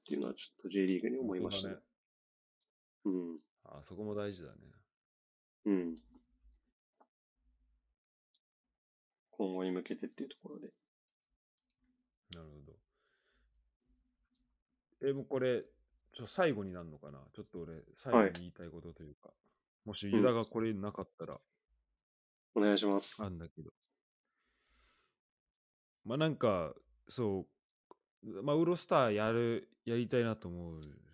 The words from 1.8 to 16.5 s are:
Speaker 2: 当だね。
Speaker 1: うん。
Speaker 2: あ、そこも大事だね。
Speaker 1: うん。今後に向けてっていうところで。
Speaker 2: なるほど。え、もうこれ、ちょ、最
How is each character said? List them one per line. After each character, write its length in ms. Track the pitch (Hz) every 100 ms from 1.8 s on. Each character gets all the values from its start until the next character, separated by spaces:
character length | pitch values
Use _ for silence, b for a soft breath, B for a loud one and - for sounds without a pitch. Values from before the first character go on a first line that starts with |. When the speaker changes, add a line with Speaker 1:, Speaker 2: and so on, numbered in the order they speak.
| - _ _ _ _ _ _ _ _ _ _ _ 104
Speaker 2:
当 40 |
だ 60 | 92
ね。 60 |
Speaker 1:
う 100 | 85 78
ん。 20 | - _
Speaker 2:
あ、 200 | - 71
そ 120 | 76 92
こ 80 |
も 100 | 107
大 180 | 104 101
事 120 | 90
だ 60 | 76
ね。 60 | - 71 - _ _ _ _ _ _ _ _ 107
Speaker 1:
う 60 |
ん。 240 | 95 85 82 - - _ _ _ _ _ _ _ _ _ _ _ _ _ _ _ _ _ _ _ _ _ _ _ _ _ _ _ _ _ _ _
今 240 | - 98 92
後 80 |
に 80 | 92
向 100 | 90
け 140 | - -
て 100 | 95
っ 40 |
て 120 | -
い 60 | 135
う 20 |
と 80 | -
こ 60 | 98
ろ 100 | 147
で。 120 | - - _ _ _ _ _ _ _ _ _ _ _ _ _ _ - 85
Speaker 2:
な 80 |
る 60 | 80
ほ 120 | 73 71 - _ _ _ _ _ _ _ _ _ _ _ _ _ _ _ _ _ _ _ _ _ -
ど。 60 | 135
え、 20 |
も 120 | 139
う 20 | -
こ 140 | 135
れ、 260 | 127 120 - _ _ _ _
ち 80 | -
ょ、 60 | 110
最 240 | - 175